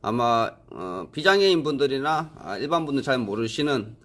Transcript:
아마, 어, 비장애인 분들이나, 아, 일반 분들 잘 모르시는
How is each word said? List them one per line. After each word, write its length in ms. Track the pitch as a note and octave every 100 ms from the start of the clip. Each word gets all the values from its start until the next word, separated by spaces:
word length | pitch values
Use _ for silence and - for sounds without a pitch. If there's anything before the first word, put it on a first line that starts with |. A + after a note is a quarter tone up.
아마, 520 | - A#2 A#2+ A#2 A2+ - -
어, 380 | - F#2 F2+ F2
비장애인 540 | - F3+ G3 G3 F3
분들이나, 680 | D3 C#3 C#3 C3+ C#3+ D#3 D#3 -
아, 180 | D#2 G2
일반 280 | C#3+ E3+ D#3
분들 160 | C#3
잘 160 | C3 C3
모르시는 800 | G#2+ G#2 A2+ - D3 C3+ G#2+ -